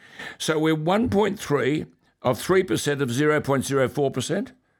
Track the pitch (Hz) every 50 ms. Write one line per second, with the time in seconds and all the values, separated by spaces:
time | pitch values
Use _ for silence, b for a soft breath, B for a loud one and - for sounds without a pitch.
0 | B B B B B B B B - - 160 160 156 160 160 156 151 165 185 214
1 | 233 247 202 196 220 285 - - - - 143 135 117 127 151 - - - _ _
2 | _ _ _ _ - 123 127 - - - 180 190 185 185 107 107 - 147 143 135
3 | 143 123 117 127 151 151 151 147 139 135 139 135 120 - 139 135 131 113 - -
4 | 147 135 131 135 113 - 156 196 240 - - _ _ _ _